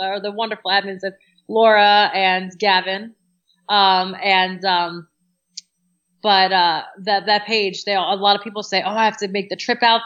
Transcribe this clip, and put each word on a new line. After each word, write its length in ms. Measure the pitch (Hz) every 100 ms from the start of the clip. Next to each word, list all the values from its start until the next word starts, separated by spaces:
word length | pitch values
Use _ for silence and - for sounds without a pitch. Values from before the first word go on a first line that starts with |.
uh, 200 | 190 202
the 120 | 202
wonderful 380 | 208 226 208 185
admins 320 | 196 196 185
of 80 | 190 190 _ _ -
Laura 640 | 220 226 214 208 208 208
and 360 | 190 190 185 190 180
Gavin, 560 | 208 185 180 190 226 - _ _ _ _ -
um, 480 | 202 196 185 190 190
and, 420 | 196 190 185 185
um, 440 | 190 180 170 175 165 _ _ _ _ - - _ _ _ _ _
but, 300 | 214 190 185
uh, 300 | 190 175 156 - 196
that, 220 | 196 196 -
that 200 | 208 202
page, 380 | 220 196 -
they, 100 | 208
a 40 | 196
lot 360 | 170 196 202 202
of 60 |
people 200 | 220 208
say, 200 | 208 190
"Oh, 80 | 185
I 160 | 220 220
have 100 | 214
to 100 | 202
make 200 | 202 196
the 80 | 185
trip 260 | - 240
out 200 | 233 226